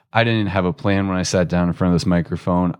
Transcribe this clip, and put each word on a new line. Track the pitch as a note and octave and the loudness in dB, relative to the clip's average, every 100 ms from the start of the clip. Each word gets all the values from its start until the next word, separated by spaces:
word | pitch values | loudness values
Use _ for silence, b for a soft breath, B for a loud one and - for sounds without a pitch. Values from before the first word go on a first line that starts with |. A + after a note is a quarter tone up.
| b | b
I | A2+ | 0
didn't | A#2 A2+ G2 | 0 0 0
have | F#2+ | 0
a | F2+ | -2
plan | E2 G#2 G2 G2 | -2 -2 0 0
when | F#2 | -2
I | |
sat | F2+ G2 E2 | 0 0 0
down | F2 F2 | 0 0
in | |
front | D#2+ F#2 | 0 0
of | F2 | 2
this | F#2+ | 2
microphone. | F2 D#2+ F2 - F2+ F2+ | 0 -2 -4 -2 0 -2